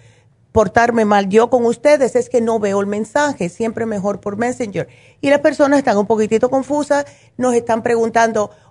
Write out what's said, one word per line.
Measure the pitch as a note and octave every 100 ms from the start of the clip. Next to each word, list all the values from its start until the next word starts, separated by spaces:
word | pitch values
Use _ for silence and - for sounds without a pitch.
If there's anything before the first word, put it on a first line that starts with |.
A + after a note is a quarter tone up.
| _ _ _ _ _
portarme | - G#3+ A3+ A#3 A#3
mal | G#3+ G#3 G3+
yo | G#3 A#3+
con | B3
ustedes, | A#3 A#3 D4 D4 B3+ B3+
es | A#3+
que | B3
no | A3+ A3+
veo | G#3 G3
el | G3+
mensaje, | G3+ A3 D4 D4 C#4 F3
siempre | - A3+ A3 A3+
mejor | G#3 G3 G3
por | - G3+
Messenger. | A#3+ B3+ A3+ F3+ - - _ _
Y | C#4
las | C#4+
personas | D#4 D4 C#4+ C#4+
están | C4+ G3+
un | G#3
poquitito | A3+ G#3+ A3 B3
confusas, | C4+ C4 D4 D4 C#4+ C#4+ - _ -
nos | B3+
están | A#3+ A#3+ A#3
preguntando, | A#3 A#3 A3+ A3+ A3+ A3 G#3 - _